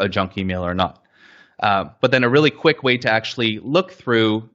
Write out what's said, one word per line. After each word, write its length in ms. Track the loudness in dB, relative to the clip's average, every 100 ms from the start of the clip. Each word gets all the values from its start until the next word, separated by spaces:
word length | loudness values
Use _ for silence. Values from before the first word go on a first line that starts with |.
| -4
a 40 |
junk 300 | -2 -4 -4
email 260 | -6 -4 -4
or 80 |
not. 300 | -2 -4 -6 _ _ -20 -20 _ -4
Uh, 260 | -2 0 -4 -2
but 100 | 0
then 120 | 2
a 60 | 2
really 200 | 4 2
quick 320 | 2 0 0
way 160 | 0 0
to 140 | 0
actually 480 | -2 -2 -4 -4 -4
look 300 | -2 -2 -2
through 580 | -6 -2 2 2 0 -6